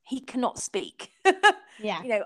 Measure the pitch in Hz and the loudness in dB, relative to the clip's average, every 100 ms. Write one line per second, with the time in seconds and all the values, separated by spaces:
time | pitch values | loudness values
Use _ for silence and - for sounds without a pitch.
0 | - 262 262 254 247 - - 196 185 - | -10 -10 -8 -4 -2 -4 -8 -6 -8 -14
1 | - _ 381 381 415 - - - 214 170 | -20 _ 2 6 4 4 -6 -10 -6 -6
2 | 262 214 | -2 -2